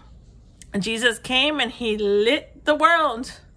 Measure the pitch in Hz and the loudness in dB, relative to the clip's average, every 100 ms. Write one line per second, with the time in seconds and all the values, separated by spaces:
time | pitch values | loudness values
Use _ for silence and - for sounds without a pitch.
0 | - - - - - - - 202 214 226 | -20 -20 -20 -20 -20 -20 -10 -6 -4 0
1 | 240 220 - 254 294 294 233 - 233 214 | 0 0 -2 0 0 0 -4 -4 -4 -2
2 | 202 202 220 302 - - - 294 320 339 | 0 2 2 0 -2 -4 -2 2 4 4
3 | 302 226 262 - - | 2 -2 -10 -14 -20